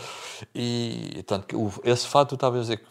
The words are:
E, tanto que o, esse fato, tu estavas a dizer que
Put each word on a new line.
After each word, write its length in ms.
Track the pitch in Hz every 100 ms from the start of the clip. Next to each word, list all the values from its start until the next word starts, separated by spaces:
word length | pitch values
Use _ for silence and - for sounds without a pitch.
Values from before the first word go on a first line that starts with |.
| - - - - -
E, 680 | - 120 120 120 117 110 - 95
tanto 200 | 101 -
que 100 | 110
o, 140 | 107 98
esse 220 | 120 120 -
fato, 240 | 143 139
tu 40 | 131
estavas 240 | 131 123
a 20 |
dizer 140 | 113 110
que 80 | -